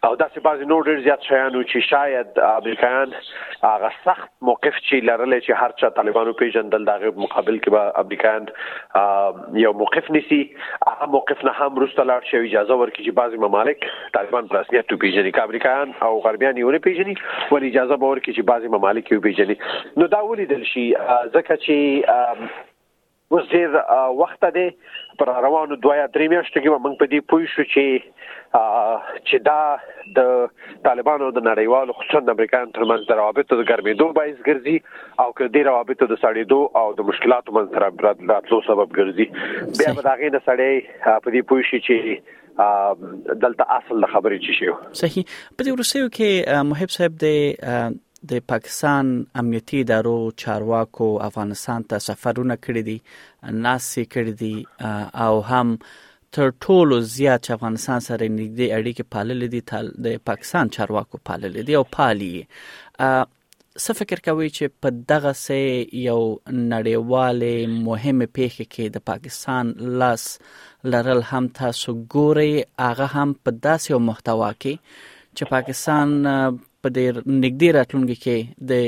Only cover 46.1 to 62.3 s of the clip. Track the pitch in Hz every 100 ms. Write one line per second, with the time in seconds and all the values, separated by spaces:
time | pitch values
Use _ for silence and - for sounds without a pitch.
46.1 | - 214 185 - 143 143 147 185 - 170
47.1 | 160 156 151 143 - 123 120 117 - _
48.1 | _ 147 123 - 113 - - 147 143 131
49.1 | 123 - 127 120 113 - 143 120 110 117
50.1 | 117 113 - 117 107 110 113 110 - 110
51.1 | 107 107 110 101 101 - 117 - 104 -
52.1 | 98 123 117 127 117 - 117 107 110 _
53.1 | - - _ 123 110 120 127 - 123 113
54.1 | 127 113 107 110 107 - - 110 104 104
55.1 | - 113 110 107 127 120 113 - - -
56.1 | _ _ 143 131 127 - 185 156 120 113
57.1 | 127 139 120 - 113 113 110 - 123 -
58.1 | 113 110 107 110 117 120 110 117 120 -
59.1 | 107 110 127 120 120 - 107 - - 117
60.1 | 113 - 101 - 180 117 - 104 104 -
61.1 | - - 87 95 95 127 147 127 - 127
62.1 | 104 92